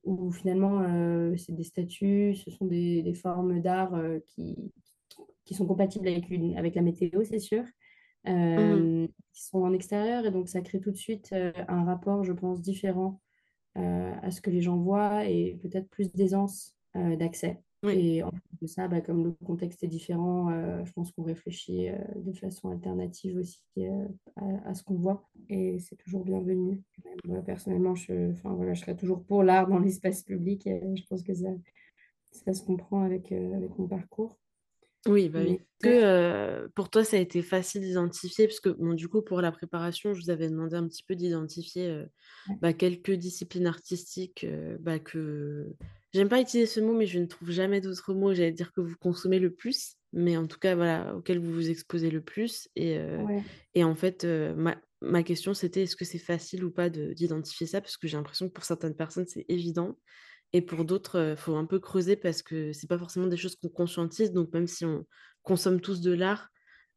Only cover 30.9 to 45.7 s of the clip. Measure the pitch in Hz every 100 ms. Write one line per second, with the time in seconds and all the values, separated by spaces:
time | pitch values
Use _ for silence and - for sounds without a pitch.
30.9 | 190 185 190 180 180 185 185 175 _ _
31.9 | _ _ _ _ - - 190 - 185 -
32.9 | 196 190 185 185 - 92 95 92 - 180
33.9 | 190 - - 226 - _ _ _ _ _
34.9 | _ - 202 175 160 185 185 - _ -
35.9 | 240 208 185 175 196 202 - - - 185
36.9 | 220 220 202 180 175 175 185 185 208 190
37.9 | 180 175 175 180 - 214 214 196 - 165
38.9 | 165 170 214 214 180 175 165 170 170 170
39.9 | 170 208 196 170 165 160 160 160 170 170
40.9 | - - 185 175 165 156 170 165 180 180
41.9 | 151 156 _ _ - - 196 170 165 180
42.9 | 175 180 190 180 175 175 180 175 165 -
43.9 | 175 - - 185 - 170 151 156 165 165
44.9 | 160 156 165 156 151 147 147 143